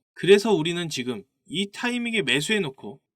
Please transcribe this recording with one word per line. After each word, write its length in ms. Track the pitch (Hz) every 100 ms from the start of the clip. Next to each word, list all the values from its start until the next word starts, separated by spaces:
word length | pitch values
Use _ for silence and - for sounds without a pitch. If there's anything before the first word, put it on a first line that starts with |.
| _
그래서 380 | - 160 202 220
우리는 360 | 185 160 170 165
지금 340 | 135 123 110 - _ -
이 240 | 135 101
타이밍에 500 | - 247 240 233 226
매수해놓고 800 | 147 131 143 220 156 - 104 98 _